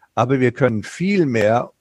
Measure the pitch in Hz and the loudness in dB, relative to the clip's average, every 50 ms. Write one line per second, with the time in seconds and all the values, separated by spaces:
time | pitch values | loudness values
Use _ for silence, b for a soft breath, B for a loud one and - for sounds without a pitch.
0 | _ _ - 110 117 123 139 131 127 120 117 - 135 123 113 104 - - - - | _ _ -2 -2 0 2 2 2 2 0 0 0 0 0 0 -2 -8 -8 -8 -4
1 | 175 196 202 190 160 135 117 113 101 104 117 120 - - _ _ | -2 0 0 2 0 2 2 2 2 2 2 0 -2 -6 _ _